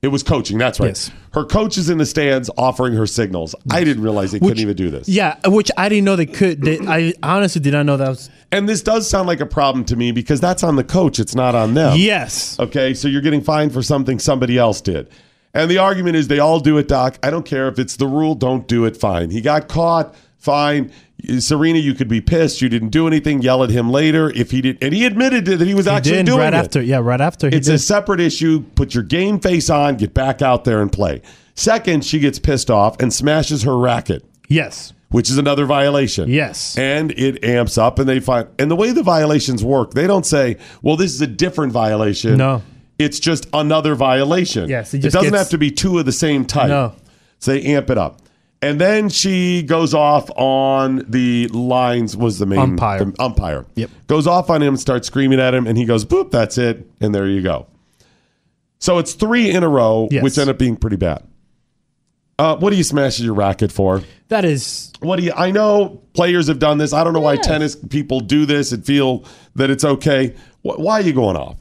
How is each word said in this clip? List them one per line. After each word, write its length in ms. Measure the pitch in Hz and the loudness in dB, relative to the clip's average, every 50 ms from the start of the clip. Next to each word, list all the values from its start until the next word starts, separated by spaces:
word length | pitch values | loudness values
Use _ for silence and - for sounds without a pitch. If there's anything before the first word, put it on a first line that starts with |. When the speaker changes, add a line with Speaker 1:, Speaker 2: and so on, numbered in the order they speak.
Speaker 1:
It 60 | - 143 | -2 -2
was 160 | 135 139 - | -2 -2 -2
coaching, 340 | - 165 135 - - 98 110 | -2 -2 -2 -2 -4 -2 -2
that's 220 | 123 127 - - | -2 -2 0 -2
right. 80 | - - | -4 -4
Speaker 2:
Yes. 240 | 95 - - - - - - - - | -2 -6 -10 -12 -14 -18 -20 -6 -4
Speaker 1:
Her 100 | 156 151 | -4 -4
coach 340 | 151 - 208 214 226 - 196 | 0 0 0 0 0 -2 -4
is 120 | 175 147 | -2 -2
in 80 | 175 160 | 0 0
the 80 | 151 | -2
stands 440 | - - 156 147 143 135 131 123 110 - - | -2 0 -2 0 2 0 0 -2 -6 -4 0
offering 360 | 120 127 127 - 131 123 117 | 0 0 0 0 -2 0 0
her 120 | 110 110 | 0 -2
signals. 480 | 101 - - 117 98 92 87 82 - - - _ 131 | -2 0 -2 -2 -2 -2 -6 -6 -8 -10 -12 _ -2
I 140 | 120 170 180 | -2 0 2
didn't 180 | 156 139 113 | 0 0 0
realize 300 | 107 110 107 104 98 92 | -2 -2 -2 -2 -2 -2
they 60 | 92 104 | -2 2
Speaker 2:
Which 120 | 175 196 | 2 2
Speaker 1:
couldn't 100 | 113 113 110 | 2 2 -2
even 120 | 104 101 87 | -2 -2 -2
do 120 | 95 85 | -2 -4
this. 200 | 73 67 62 - | -4 -6 -4 -2
Speaker 2:
Yeah, 260 | 190 202 196 160 151 - - | 0 0 0 0 -2 0 0
which 240 | 196 196 214 202 - - | 2 2 4 2 0 -2
I 140 | - 185 208 | -2 0 0
didn't 160 | 214 208 196 | 2 2 2
know 100 | 196 196 | 2 2
they 100 | 180 165 | 2 0
could. 360 | - - - 202 185 165 147 | -2 0 0 0 0 0 0
They, 180 | 139 151 156 156 | 0 -2 -2 -2
I 340 | 190 196 160 160 170 165 - - | -2 -2 0 0 0 0 -2 -4
honestly 380 | - 147 175 196 202 185 - 170 | -2 -2 0 0 0 0 -2 0
did 140 | 139 139 139 | 0 2 2
not 120 | 147 147 | 2 2
know 120 | 147 143 135 | 2 2 0
that 100 | 135 135 | 0 -2
was 220 | 131 123 - - - _ _ _ - | -4 -6 -10 -20 -20 _ _ _ -2
Speaker 1:
And 140 | 202 202 208 | -2 0 0
this 120 | 220 - | -2 -2
does 280 | - 214 220 226 214 - | 0 0 0 0 0 0
sound 180 | - 196 190 180 | 0 0 0 0
like 140 | 170 143 | -2 -2
a 40 | 147 | -4
problem 380 | - - - 143 135 131 131 120 | -4 0 0 2 2 2 0 -2
to 120 | - 127 117 | -2 -2 -2
me 160 | 120 120 117 | 0 0 -2
because 260 | 120 117 - 151 139 | -2 0 0 0 2
that's 240 | 147 180 185 - - | 2 0 0 0 0
on 140 | 170 151 135 | 0 2 0
the 80 | 127 | 0
coach. 340 | - - 185 185 147 - - | 0 0 2 2 2 0 -2
It's 160 | 113 - - | -4 -2 -2
not 180 | 131 127 127 120 | 0 0 2 2
on 200 | 120 113 107 117 | 2 2 2 2
them. 240 | 147 160 135 139 160 | 2 4 4 4 4
Speaker 2:
Yes. 600 | 185 214 214 180 123 - - - - - - - | 4 2 2 -2 -4 -6 -8 -8 -8 -10 -4 -6
Speaker 1:
Okay, 320 | 123 117 - 147 131 131 131 | -6 -4 0 -2 0 0 -2
so 160 | 131 - 143 | -2 -2 -2
you're 120 | 135 143 | -2 0
getting 200 | 143 156 147 147 | 0 0 0 0
fined 320 | - - 156 151 151 147 120 | 0 0 0 0 0 0 -2
for 100 | 131 127 | -2 -2
something 360 | - 151 139 135 135 131 113 | 0 0 0 0 -2 -4 -2
somebody 380 | - - 143 131 131 120 123 123 | 0 0 0 0 0 0 2 2
else 220 | 120 113 104 - | 4 2 2 -2
did. 300 | - - 90 76 64 - _ _ _ _ _ _ _ _ _ | -4 -4 -4 -4 -6 -10 _ _ _ _ _ _ _ _ _
And 160 | - 160 165 | -2 0 2
the 100 | 180 185 | 2 2
argument 360 | 190 196 196 185 180 175 165 | 2 2 0 0 -2 -2 0
is 140 | 160 147 127 | 0 0 0
they 100 | 147 143 | 2 2
all 220 | 147 156 165 165 | 2 2 2 2
do 160 | 139 151 151 151 | 2 2 2 2
it, 100 | 143 143 | 2 0
Doc. 320 | 143 131 127 131 - - | 0 0 0 0 -2 -2
I 80 | - 135 | -4 -4
don't 160 | 151 165 - | -4 -4 -6
care 220 | - - 135 135 135 | -4 -4 -2 -2 -2
if 100 | 113 127 | -2 -4
it's 200 | 131 - - - | -6 -6 -4 -4
the 100 | 139 139 | -4 -2
rule. 280 | 131 151 156 156 156 | 0 0 0 0 0
Don't 340 | 113 131 127 131 131 127 - | 0 0 0 0 -2 -2 -2
do 160 | 127 120 117 | 0 0 0
it. 100 | 113 110 | 0 -2
Fine. 360 | - - 107 92 85 85 82 | -2 -2 -2 0 -2 -2 -4
He 100 | 92 117 | -4 -4
got 260 | 110 143 147 156 147 - | -2 0 0 0 -2 -2
caught. 480 | - 156 165 170 165 165 156 - - - _ _ _ _ | -4 -2 0 2 0 0 -2 -4 -10 -20 _ _ _ _
Fine. 540 | - - 143 147 147 147 147 147 135 - - - _ _ _ _ - - 123 127 | -4 -2 0 2 2 2 0 -2 -4 -4 -10 -20 _ _ _ _ -8 -4 -4 -2
Serena, 400 | 113 - 151 147 151 160 165 165 | 0 0 0 2 2 2 2 2
you 140 | 156 143 131 | 2 0 -2
could 140 | - 135 110 | -2 -2 -2
be 140 | 113 113 | -2 -2
pissed. 400 | - - 170 165 165 147 - - | 0 0 2 2 2 0 0 -2
You 80 | 131 127 | -2 0
didn't 200 | 117 120 110 110 | 0 -2 -2 0
do 160 | 104 156 165 165 | 0 0 2 2
anything. 340 | 160 156 143 156 147 139 | 0 0 0 0 -2 0
Yell 220 | 123 127 127 127 131 | 2 2 2 2 2
at 60 | 120 | 2
him 200 | 110 120 117 117 | 2 0 0 2
later 380 | 123 139 156 156 156 160 160 151 | 2 2 2 2 2 2 0 0
if 200 | 127 - 120 - | 0 -2 -4 -2
he 100 | 131 131 | -2 -2
did. 160 | 127 131 127 - | 0 -2 -2 -2
And 120 | 131 135 156 | -4 -2 0
he 120 | 202 240 | 0 0
admitted 400 | 254 202 208 254 262 262 240 185 | 0 0 2 0 2 0 0 0
to, 120 | 175 190 170 | 0 0 2
that 100 | 165 185 | 2 2
he 60 | 202 | 2
was 120 | 196 190 | 2 2
Speaker 2:
He 60 | 196 | 2
Speaker 1:
actually 200 | 196 143 127 143 170 185 | 0 2 2 2 2 2
Speaker 2:
did 80 | 185 - | 2 2
Speaker 1:
doing 120 | 254 - | 4 4
Speaker 2:
right 140 | - 156 156 | 2 2 2
Speaker 1:
it. 40 | 165 | 0
Speaker 2:
after. 240 | 170 175 - 143 | 0 0 -2 -2
Yeah, 180 | 123 120 135 131 | 0 0 0 0
right 220 | 117 120 123 123 | 2 0 0 2
after 280 | 139 170 170 - - 143 | 0 -2 -2 -2 -2 0
he 60 | 143 | 0
Speaker 1:
It's 120 | 160 131 147 | 2 2 2
a 40 | 160 | 2
Speaker 2:
did. 60 | 147 | 2
Speaker 1:
separate 400 | - - 208 208 202 - 202 175 | 2 2 0 0 0 0 0 2
issue. 440 | 175 160 - - 156 165 160 156 120 - - | 2 0 0 0 0 0 0 0 -2 -2 -2
Put 180 | - 139 - - | -2 -2 0 -2
your 100 | 120 107 | -4 -2
game 360 | 80 - 170 185 202 208 196 | -2 -2 0 0 0 -2 0
face 300 | - 190 180 175 147 - | 0 0 0 0 0 0
on. 280 | 165 147 143 143 139 113 | 2 2 2 2 0 0
Get 160 | 104 - - | -2 -2 -2
back 280 | - 135 135 131 - | -2 0 0 -2 0
out 220 | 143 131 127 120 - | 2 2 2 2 2
there 180 | 127 113 107 | 0 0 2
and 100 | 104 98 | 0 0
play. 300 | - - 104 85 71 62 - - - - _ _ _ | -2 -2 -2 -4 -4 -6 -10 -18 -20 -20 _ _ _
Second, 500 | - - 226 220 226 220 - 170 147 143 | -4 0 2 2 2 2 0 0 0 0
she 140 | - - 156 | 0 -2 0
gets 200 | 143 143 135 - | 0 0 -2 0
pissed 300 | - - 143 127 - - | -2 0 0 0 0 2
off 240 | 120 104 101 110 - - | 2 4 4 2 2 0
and 100 | 127 123 101 | -2 -2 -2
smashes 500 | - 123 147 151 156 151 - 151 139 107 | 0 0 2 2 2 0 0 -2 -2 0
her 140 | 147 131 123 | 0 2 2
racket. 460 | 123 123 120 117 - - 85 - - _ _ _ _ _ | 2 2 0 -2 -2 -4 -6 -6 -6 _ _ _ _ _
Speaker 2:
Yes. 460 | 147 160 151 104 - - - - - _ _ _ | 0 0 0 -4 -10 -16 -18 -18 -20 _ _ _
Speaker 1:
Which 200 | - 123 113 - | 0 0 0 2
is 80 | 131 139 | 0 0
another 280 | 143 143 143 139 143 | 2 2 2 0 0
violation. 640 | 131 147 139 139 143 143 143 139 107 - - 85 73 | 0 2 2 2 2 2 2 0 0 -2 -4 -2 0
Speaker 2:
Yes. 480 | 123 151 151 110 90 - - - - - | 0 -2 -2 -4 -8 -10 -12 -8 -4 -4
Speaker 1:
And 340 | 131 135 143 151 160 156 | -2 -2 -2 -2 -2 -4
it 320 | - - 127 135 135 - - | -4 -2 -2 -2 -2 -2 -2
amps 340 | 117 120 120 120 - - - | 0 0 0 0 0 0 2
up, 200 | 110 120 131 - | 2 2 2 2
and 80 | 139 135 | 0 2
they 120 | 131 131 | 0 0
find, 280 | 131 - 127 120 117 - - - | 0 0 -2 -2 -2 -4 -4 -2
and 100 | - 147 | 0 0
the 60 | 165 | 2
way 160 | 170 208 233 | 0 0 0
the 100 | 247 285 262 | 0 0 2
violations 600 | 185 175 160 156 151 151 151 - 135 131 113 101 | 2 2 2 2 2 2 0 0 -2 -4 -2 0
work, 280 | 120 139 135 117 - - | 0 0 0 0 0 -2
they 100 | 135 151 185 | -2 0 2
don't 180 | 202 190 160 | 2 0 0
say, 320 | - - 147 135 123 107 - - - - - - | 0 0 2 2 0 -2 -6 -10 -20 -20 -4 0
"Well, 140 | 143 156 156 | 0 0 2
this 160 | 185 180 131 | 0 -2 -2
is 40 | 127 | -4
a 60 | 151 135 | -4 -4
different 460 | 110 92 139 - 139 - 151 131 113 | -2 -2 -2 -2 -2 -2 -4 -2 0
violation." 640 | 120 113 107 107 107 110 107 101 - - 113 107 127 | 0 0 0 0 0 0 0 -2 -2 0 2 2 2
Speaker 2:
No. 240 | 131 135 135 120 101 - - - - _ _ _ | 2 2 0 -4 -6 -10 -20 -20 -20 _ _ _
Speaker 1:
It's 200 | 151 143 147 - | -2 -2 -2 -2
just 280 | - 170 165 - - - | -2 0 -2 -2 -4 -4
another 440 | - 147 151 151 160 156 147 156 151 | -2 -2 0 2 2 2 2 0 0
violation. 760 | 117 135 131 127 131 139 143 165 185 180 - - 117 87 78 | 2 2 2 4 2 2 2 2 0 0 -2 -4 -4 -4 -4
Speaker 2:
Yes, 240 | 135 120 107 - - | -4 -6 -6 -6 -6
it 40 | 139 | -2
Speaker 1:
It 40 | |
Speaker 2:
just 120 | 135 151 - | -2 2 2
Speaker 1:
doesn't 160 | 180 190 - | 2 2 4
Speaker 2:
gets 100 | 208 202 190 | 2 0 0
Speaker 1:
have 60 | 185 | 0
to 80 | - 160 | 0 0
be 140 | 147 147 | 0 0
two 260 | 143 - - 196 180 170 | 0 -2 -2 0 0 0
of 60 | 156 | 0
the 60 | 131 | 0
same 340 | 131 - - 156 147 139 123 | -2 0 0 0 0 0 -2
type. 220 | - - 147 131 117 | -2 0 0 2 2
Speaker 2:
No. 240 | 143 143 131 117 - - _ _ _ _ _ _ _ _ | 2 0 0 -2 -6 -12 _ _ _ _ _ _ _ _
Speaker 1:
So 120 | - - 135 | -4 -2 -2
they 100 | 139 - | 0 0
amp 260 | 135 147 143 - - | 0 0 0 2 0
it 80 | 127 107 | -2 0
up. 240 | 87 71 - - _ _ _ _ _ _ _ _ | -2 -4 -6 -12 _ _ _ _ _ _ _ _
And 180 | - 143 147 147 | -4 -4 -2 2
then 280 | 175 190 214 214 214 208 | 2 2 2 2 0 0
she 540 | - - - 196 190 185 180 180 180 175 160 | -2 -2 -2 0 0 0 0 0 -2 -2 -2
goes 300 | 131 160 165 165 147 139 | 0 0 0 2 2 2
off 360 | 156 151 147 147 147 - - - | 2 4 4 2 2 0 -2 -4
on 720 | - 127 135 135 135 135 135 135 135 135 135 131 131 - - | -2 0 2 2 2 2 2 2 2 2 0 0 -2 -4 -2
the 400 | 113 127 123 123 120 120 120 120 | -2 0 0 2 2 0 0 -2
lines, 680 | - 117 123 123 123 127 127 123 120 120 117 107 98 101 | -2 -4 -2 0 2 2 2 2 0 0 -2 -4 -4 -2
was 200 | 120 117 104 90 | -2 -2 0 -2
the 60 | 104 | -2
main 140 | 98 98 98 | 0 2 2
Speaker 2:
Umpire. 440 | 135 - 92 85 117 107 101 95 101 | 2 2 2 0 -2 -2 0 0 -2
Speaker 1:
the 100 | 98 98 - 127 | -4 -2 -4 -4
umpire. 420 | 127 107 - 101 85 76 67 65 - _ | -2 -2 -2 -2 -2 -6 -6 -8 -8 _
Speaker 2:
Yep. 140 | - 110 - - - - - | -6 -6 -6 -10 -20 -4 -2
Speaker 1:
Goes 200 | 156 156 147 170 | 0 2 2 2
off 220 | 175 180 175 - | 2 2 2 2
on 120 | 175 156 | 0 2
him, 140 | 147 143 139 123 | 2 0 0 0
starts 300 | - - 131 123 117 - | -2 -2 -2 -2 -4 -4
screaming 320 | - 139 135 135 135 131 | -2 0 2 2 2 2
at 140 | 131 127 127 | 2 2 2
him, 100 | 127 127 | 0 0
and 100 | 113 117 117 | 0 0 0
he 80 | 123 | 2
goes, 200 | 110 120 110 104 | 2 2 0 2
"Boop, 240 | - 175 190 185 185 | 0 0 0 0 0
that's 280 | - 123 113 104 - 123 | 0 0 0 0 0 0
it." 280 | 123 117 113 - - - _ _ | 0 0 -2 -4 -10 -20 _ _
And 140 | - 107 104 | -2 0 0
there 100 | 101 98 98 | 0 0 0
you 140 | 98 98 | -2 -2
go. 240 | 92 92 80 64 58 _ _ _ _ _ _ _ _ _ _ _ _ _ _ _ _ _ _ _ _ _ _ _ | 0 -2 -4 -4 -6 _ _ _ _ _ _ _ _ _ _ _ _ _ _ _ _ _ _ _ _ _ _ _
So 180 | - - 180 175 | 0 0 0 0
it's 140 | 165 165 - | 0 -4 -4
three 360 | - 214 214 233 247 233 202 | -4 -2 0 2 2 2 2
in 140 | 175 185 175 | 2 2 2
a 60 | 165 | 2
row, 380 | 143 135 117 110 110 113 113 107 | 2 4 4 4 2 2 0 0
Speaker 2:
Yes. 100 | 143 131 127 | 0 0 0
Speaker 1:
which 140 | 135 131 151 | 0 0 2
end 120 | 143 135 | 0 0
up 60 | 131 - | 0 0
being 160 | 131 123 113 | 0 0 0
pretty 220 | - - 117 101 92 | -2 -2 -4 -2 -2
bad. 260 | 92 85 78 - - - _ _ _ _ _ _ _ _ _ _ _ _ _ _ _ _ _ _ _ _ _ _ | -2 -2 -4 -4 -10 -20 _ _ _ _ _ _ _ _ _ _ _ _ _ _ _ _ _ _ _ _ _ _
Uh, 180 | 147 160 156 | 0 0 0
what 160 | 156 165 202 | 0 0 0
are 40 | 208 185 | 2 0
you 60 | 170 | 0
smashing 420 | - 131 143 139 131 113 - 117 | 0 0 0 0 0 -2 -2 -4
your 80 | 117 110 | -2 -2
racket 380 | 98 101 98 95 - 110 101 | 0 0 0 0 0 -2 -4
for? 300 | - - 98 95 92 98 92 - - _ _ _ | -2 0 0 0 0 0 -4 -8 -20 _ _ _
Speaker 2:
That 160 | 220 214 190 | -2 0 0
is 400 | 170 151 135 - - - - - - _ - | 0 0 -2 -4 -8 -12 -12 -14 -16 _ -10
Speaker 1:
What 160 | - 160 185 180 | -4 -4 -2 -2
do 60 | 180 | -2
you, 100 | 170 151 | -2 -2
I 160 | - 170 185 | 0 -2 0
know 500 | 190 208 214 214 208 208 202 185 - - _ _ _ | 0 0 2 2 4 2 2 0 -4 -16 _ _ _
players 340 | - 175 180 180 175 160 143 | 0 2 2 2 2 2 0
have 120 | 156 131 | 0 2
done 180 | 151 151 151 147 | 2 2 2 2
this. 140 | 151 139 123 | 0 0 0
I 100 | 147 165 | 0 2
don't 80 | 170 165 | 2 2
know 60 | 160 | 2
why 120 | 151 151 147 | 2 2 2
Speaker 2:
Yes. 100 | - - - | 2 0 0
Speaker 1:
tennis 280 | 165 151 151 147 147 - - 139 | 0 0 -2 -4 -4 -8 -14 -6
people 300 | - 151 147 147 131 131 | -4 -4 -4 -2 -4 -4
do 240 | 117 92 139 151 151 | -2 0 2 2 2
this 260 | 143 147 143 143 139 123 | 2 0 0 0 -2 -6
and 120 | 110 92 | -6 -2
feel 380 | - 143 143 139 131 127 120 - - - - - _ _ | 0 0 2 2 2 0 -4 -8 -14 -20 -20 -20 _ _
that 140 | - 135 135 | -2 0 0
it's 140 | 135 135 - | 2 2 2
okay. 480 | 151 139 135 - 151 143 131 131 123 127 - - - _ _ | 0 0 2 2 0 2 2 0 -2 -4 -10 -20 -20 _ _
Wh-, 180 | _ - - - | _ -8 -6 -4
why 200 | 151 190 220 214 | -2 0 0 2
are 20 | |
you 120 | 202 175 143 | 0 0 2
going 220 | 131 120 101 92 78 | 2 2 0 0 -2
off? 180 | 67 65 65 - | -6 -8 -14 -18